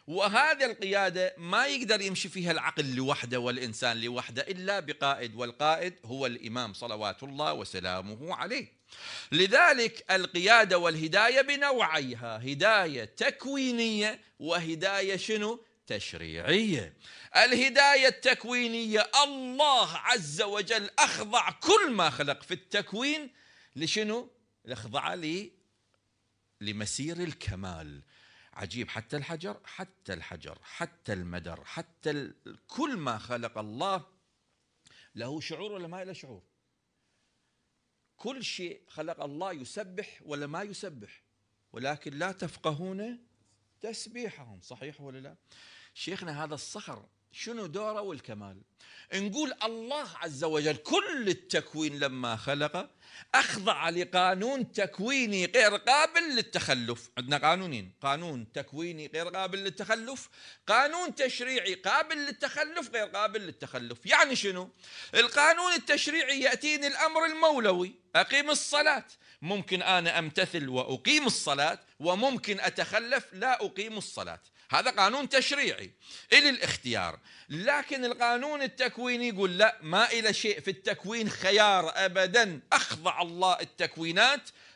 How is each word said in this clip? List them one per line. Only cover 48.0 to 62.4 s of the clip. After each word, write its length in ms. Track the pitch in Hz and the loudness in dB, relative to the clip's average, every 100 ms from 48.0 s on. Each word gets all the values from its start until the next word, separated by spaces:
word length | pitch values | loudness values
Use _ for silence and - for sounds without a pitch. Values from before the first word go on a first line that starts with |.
والكمال؟ 600 | 202 143 - 104 101 98 - _ - - - | -8 -10 -12 -14 -14 -18 -20 _ -20 -20 -6
نقول 400 | 190 202 233 294 - | -4 -2 -2 -4 -2
الله 440 | 220 226 226 294 240 - | -4 -4 -6 -6 -6 -8
عز 260 | 170 135 | -10 -4
وجل 320 | 160 156 151 147 | 0 2 2 0
كل 500 | - 339 403 294 208 | 0 0 0 -2 -2
التكوين 720 | 160 - 160 - 156 151 143 | -2 -2 -4 -2 -4 -4 -2
لما 360 | 143 127 123 110 | -4 -2 -4 -4
خلقه 540 | 120 143 - 180 - _ - - - 262 | -2 -2 -2 -4 -8 _ -20 -20 0 2
أخضع 540 | 277 214 196 151 165 | 2 0 0 0 0
لقانون 840 | 170 175 180 185 185 226 277 220 | -2 0 2 4 2 0 -2 -4
تكويني 720 | - 190 - 214 269 233 196 175 | -2 -4 -2 -2 0 0 0 2
غير 300 | 240 214 202 | 6 6 6
قابل 600 | - 285 311 339 330 247 | 4 6 6 2 0 0
للتخلف. 720 | - 175 - 127 117 120 - - | -2 -2 0 0 0 -6 -8 -10
عندنا 200 | 127 143 | -2 2
قانونين، 540 | 147 180 185 120 92 - | 4 2 0 -6 -10 -6
قانون 500 | 139 143 170 131 113 | -2 -2 -4 -8 -8
تكويني 560 | 147 - 143 175 156 151 | -10 -10 -8 -8 -10 -10
غير 200 | 160 175 | -8 -6
قابل 300 | 185 190 196 | -4 -4 -4
للتخلف، 720 | 196 - 196 226 226 269 - - - - - | -6 -6 -2 -2 -4 -12 -14 -20 -20 -8 2
قانون 480 | 226 285 339 349 - | 4 4 0 -4 -2
تشريعي 580 | 262 - 247 254 190 | -2 -2 -2 -2 -2
قابل 440 | 185 190 269 311 311 | -2 2 2 2 -2
للتخلف 720 | 285 - | -6 -4